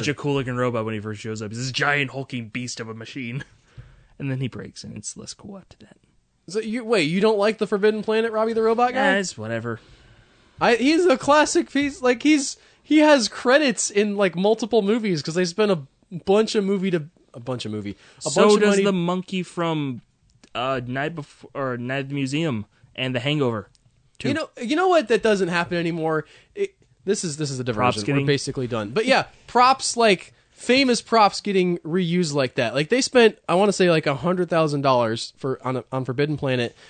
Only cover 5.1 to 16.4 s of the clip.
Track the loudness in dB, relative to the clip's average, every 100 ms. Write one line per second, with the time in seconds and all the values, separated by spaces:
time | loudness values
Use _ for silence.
5.1 | -14 -16 -16 -16 -18 -20 -20 -20 -20 _
6.1 | _ _ _ -8 -8 -6 -6 0 0 2
7.1 | 2 2 4 0 0 -2 2 2 2 0
8.1 | 0 0 0 0 2 2 2 2 2 2
9.1 | 2 -2 -8 -6 -4 -4 -8 -12 -20 _
10.1 | -20 _ _ _ -2 2 4 2 4 4
11.1 | 2 4 4 4 2 0 -2 -2 0 0
12.1 | 2 2 2 0 -10 _ _ _ 6 8
13.1 | 6 4 -2 2 4 4 0 -2 0 0
14.1 | 0 0 2 0 0 0 0 2 0 0
15.1 | -2 -2 -2 -2 0 0 0 -4 _ _
16.1 | -8 2 2